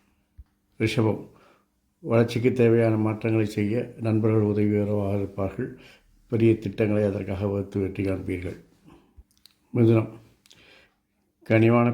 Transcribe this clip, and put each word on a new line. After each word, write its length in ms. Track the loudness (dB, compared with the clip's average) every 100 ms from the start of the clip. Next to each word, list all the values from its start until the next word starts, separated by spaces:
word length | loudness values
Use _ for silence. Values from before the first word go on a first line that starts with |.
| _ _ _ _ -20 _ _ -4
ரிஷபம், 420 | -4 0 0 -2 -8 _ _ _ _ _ _ _
வளர்ச்சிக்கு 500 | -2 0 0 0 0
தேவையான 440 | 2 4 4 2 0
மாற்றங்களை 500 | -2 -2 -2 0 -2
செய்ய 380 | -2 -4 -4 -6 -8
நண்பர்கள் 500 | -2 0 2 2 0
உதவிகரமாக 680 | 0 0 0 0 -2 -2 -4
இருப்பார்கள். 500 | -6 -6 -6 -6 -10 -12 -20 _ _ _ -6
பெரிய 200 | 0 2 2
திட்டங்களை 440 | -2 -4 -2 0
அதற்காக 380 | 0 -2 -6 -6 -4
வகுத்து 320 | -4 -4 -4
வெற்றி 220 | -6 -4
காண்பீர்கள். 560 | -6 -6 -6 -8 -8 -12 -20 _ _ -20 _ _ -20 _ _ _ _
மிதுனம், 380 | 2 4 4 2 -8 -20 _ _ _ _ _ _ _ _ _ _ _ 0
கனிவான 420 | 4 6 4 2